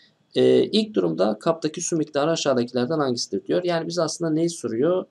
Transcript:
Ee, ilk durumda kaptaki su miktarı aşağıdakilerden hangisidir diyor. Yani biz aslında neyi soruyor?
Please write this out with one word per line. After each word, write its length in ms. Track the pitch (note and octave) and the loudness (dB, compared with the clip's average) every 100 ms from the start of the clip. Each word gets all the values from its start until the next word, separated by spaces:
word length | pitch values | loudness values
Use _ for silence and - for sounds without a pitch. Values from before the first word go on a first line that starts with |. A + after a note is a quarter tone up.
| _ _ _ B2+ | _ _ _ 2
Ee, 280 | B2+ B2+ | 4 4
ilk 300 | B2 G#3+ G#3+ | 4 0 0
durumda 460 | G#3 F3 D#3+ G3 A3 | 0 0 0 0 0
kaptaki 420 | E3+ E3 D#3 F3 | -2 -2 -4 -6
su 160 | E3+ E3+ | -4 -2
miktarı 340 | D3 C#3+ D3+ | -2 0 0
aşağıdakilerden 680 | D#3+ D3 B2 A#2+ B2 B2 D#3+ | 0 2 0 0 -2 0 0
hangisidir 460 | C3+ A#2+ - G2 - | 0 -2 -2 -4 -2
diyor. 180 | E3 | -2
Yani 240 | F3+ E3+ E3 | 0 -2 -2
biz 120 | E3+ | -2
aslında 320 | D#3 - E3 | -2 -2 -2
neyi 180 | D#3 E3+ | 0 0
soruyor? 560 | E3+ A2+ A2 D3+ F#3 - | -2 -4 0 2 0 0